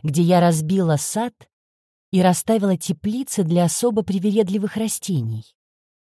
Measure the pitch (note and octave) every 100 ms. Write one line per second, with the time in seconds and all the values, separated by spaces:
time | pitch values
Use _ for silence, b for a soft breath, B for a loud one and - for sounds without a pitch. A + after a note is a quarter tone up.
0 | D#3+ C#3+ E3+ F3+ F3 D#3+ D#3 F#3+ E3+ D3
1 | - G#3+ A#3+ - _ _ _ _ _ _
2 | _ F#3+ F3+ F3 - A3+ G3 F3+ - D#3+
3 | G3+ A#3+ C4+ - E3 F3 E3+ - A#3+ A3
4 | F#3+ F#3+ G3+ G#3 F#3 G3+ G3+ G#3+ A3 -
5 | - D#3+ A2+ A2 - _ _ _ _ _
6 | _